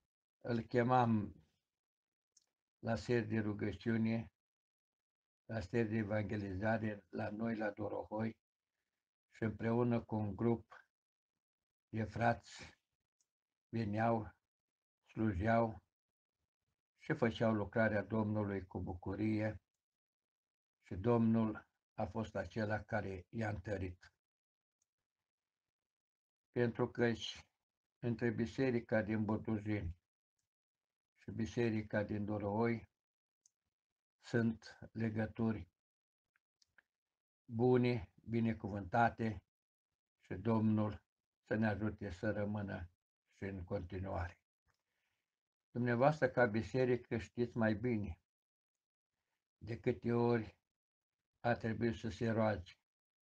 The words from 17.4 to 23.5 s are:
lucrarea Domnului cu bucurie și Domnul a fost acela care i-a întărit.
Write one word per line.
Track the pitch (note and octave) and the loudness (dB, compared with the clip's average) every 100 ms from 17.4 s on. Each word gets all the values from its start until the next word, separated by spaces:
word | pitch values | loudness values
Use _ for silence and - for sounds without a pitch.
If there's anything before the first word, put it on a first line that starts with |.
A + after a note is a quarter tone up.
| A2+ | 2
lucrarea | G#2+ G2 A#2 A2 G#2 | 2 0 2 2 2
Domnului | G2 A2 G#2+ G#2+ G2+ G2 F#2 | 0 0 0 0 0 -2 -4
cu | G2 | -6
bucurie | F#2+ F2+ - G2 G#2+ G#2+ A2 G#2+ _ _ _ _ _ _ _ _ _ _ _ _ | -6 -6 -6 -2 0 0 -2 -4 _ _ _ _ _ _ _ _ _ _ _ _
și | - | -10
Domnul | F#2+ A2+ A#2 A2+ A2+ A2 G#2+ - _ _ | -2 2 4 4 4 2 -4 -14 _ _
a | - G#2+ | -6 -6
fost | A2+ A2 | -4 -6
acela | G2 F2 A#2 G#2 G#2+ | -6 -6 -4 -2 -4
care | - G#2+ G2 F#2+ - | -2 -4 -4 -8 -8
i-a | A#2 | -6
întărit. | G#2+ | -4